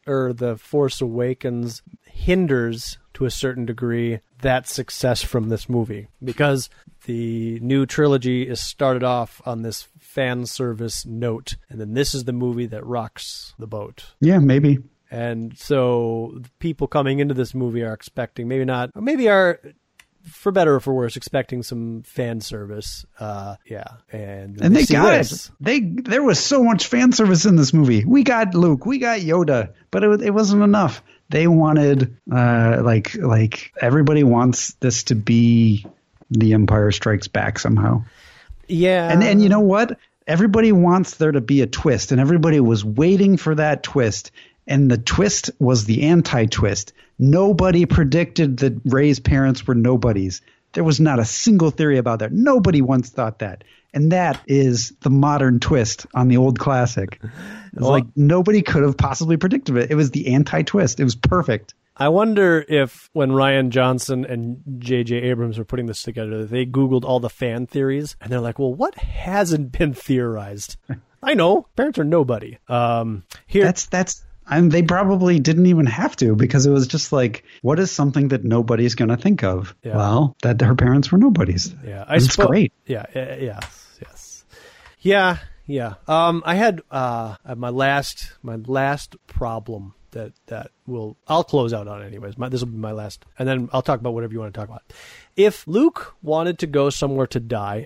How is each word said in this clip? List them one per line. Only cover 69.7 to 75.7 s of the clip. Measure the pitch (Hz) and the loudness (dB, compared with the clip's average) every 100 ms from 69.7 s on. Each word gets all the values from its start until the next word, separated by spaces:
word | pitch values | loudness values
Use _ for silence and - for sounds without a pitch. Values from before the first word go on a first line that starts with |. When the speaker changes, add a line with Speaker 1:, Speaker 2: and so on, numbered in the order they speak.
Speaker 1:
been | - 156 123 | -4 -4 -4
theorized?" | - 127 120 107 101 104 - - - - | -4 -2 -2 -6 -12 -14 -16 -16 -14 -14
<laughs> | _ _ | _ _
I | 269 | -2
know. | 254 170 233 - - | 2 2 2 -2 -4
Parents | 285 190 | -2 -2
are | |
nobody. | 151 165 127 110 110 113 - | 0 2 0 -4 -8 -18 -6
Um, | 120 120 117 113 104 - - _ | -2 0 0 -4 -8 -12 -20 _
here | 196 | 2
Speaker 2:
That's, | 190 - - | 2 0 -4
that's, | 185 190 - - - - | -4 -4 -8 -18 -20 -2
and | 151 175 | 2 4
they | 170 | 4
probably | 170 180 190 190 180 165 | 2 2 2 2 2 2
didn't | 139 160 | 2 4
even | 180 | 4